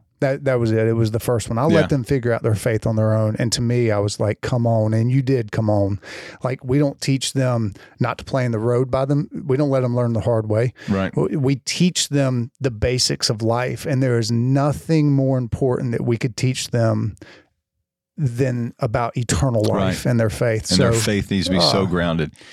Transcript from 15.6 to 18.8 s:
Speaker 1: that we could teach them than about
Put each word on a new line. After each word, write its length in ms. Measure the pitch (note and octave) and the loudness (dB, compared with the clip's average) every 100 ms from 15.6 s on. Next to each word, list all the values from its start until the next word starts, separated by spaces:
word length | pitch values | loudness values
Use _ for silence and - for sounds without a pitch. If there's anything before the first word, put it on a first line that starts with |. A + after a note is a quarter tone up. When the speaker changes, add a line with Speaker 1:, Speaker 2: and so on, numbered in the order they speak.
| C3+ B2 C3 | 0 0 -2
Speaker 1:
that 100 | A#2+ | -2
we 140 | B2 A#2 | -2 0
could 180 | B2+ - | -2 -2
teach 360 | B2+ C3 - | -2 -2 -2
them 440 | A#2+ A2+ G#2+ A2+ - - - _ _ _ _ _ _ _ - | 0 2 0 -2 -6 -16 -20 _ _ _ _ _ _ _ -4
than 560 | C3+ A#2+ C3 B2 A#2+ | -2 0 0 -2 -4
about 360 | - | -4